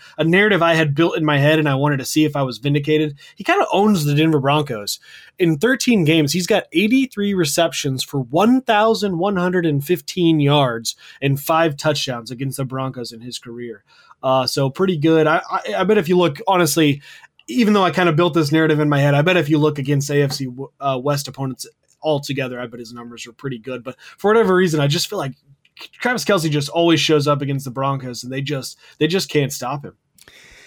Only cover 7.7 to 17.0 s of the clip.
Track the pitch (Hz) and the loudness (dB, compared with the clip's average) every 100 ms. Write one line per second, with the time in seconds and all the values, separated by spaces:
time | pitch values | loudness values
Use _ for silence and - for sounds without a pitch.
7.7 | - 143 131 - 143 117 151 214 254 254 | -2 -4 -6 -6 -6 -2 2 4 2 2
8.7 | 208 220 214 196 170 190 190 180 180 170 | 2 2 0 -2 -2 -2 0 0 0 0
9.7 | 143 143 175 - - 170 160 143 147 131 | -2 -2 -4 -4 0 2 4 4 4 2
10.7 | 117 113 - - - 139 139 - 160 165 | -2 -8 -12 -18 -6 -2 -2 0 2 2
11.7 | 143 156 147 - 120 113 123 139 123 131 | 0 -2 -2 -4 -8 -10 -10 -8 -6 -8
12.7 | 131 131 127 113 113 120 117 123 117 120 | -6 -8 -8 -12 -14 -16 -14 -14 -14 -14
13.7 | 107 _ _ _ _ 135 131 131 - 135 | -14 _ _ _ _ 0 0 0 0 -2
14.7 | - 190 170 156 160 151 165 - 180 202 | 0 -2 2 2 4 4 2 -2 -6 -4
15.7 | 196 190 214 156 180 170 143 - 185 165 | -2 2 2 2 2 2 0 0 2 2
16.7 | 170 151 143 | 2 2 0